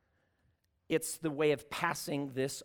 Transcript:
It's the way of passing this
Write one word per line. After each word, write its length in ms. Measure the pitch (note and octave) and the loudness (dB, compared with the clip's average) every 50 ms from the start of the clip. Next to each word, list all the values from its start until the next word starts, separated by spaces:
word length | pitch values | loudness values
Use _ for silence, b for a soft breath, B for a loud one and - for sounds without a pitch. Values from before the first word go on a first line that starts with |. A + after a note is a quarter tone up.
| _ _ _ _ _ _ _ _ _ _ _ _ _ _ _ _ _ - | _ _ _ _ _ _ _ _ _ _ _ _ _ _ _ _ _ 0
It's 280 | D#3+ D#3 - - - | 0 0 0 -2 -6
the 140 | - D#3+ D#3 | -2 -2 -2
way 220 | C#3+ C#3+ D#3 D3+ | 2 4 4 4
of 180 | C#3+ C3 - - | 4 2 0 -8
passing 640 | - - - E3+ D#3+ - - - D3+ C#3+ C#3+ C#3 B2 | -4 0 0 0 0 -2 -4 -2 -2 -2 -2 -2 -2
this 280 | C3 C3 C#3+ - - | -2 -2 -2 -2 -6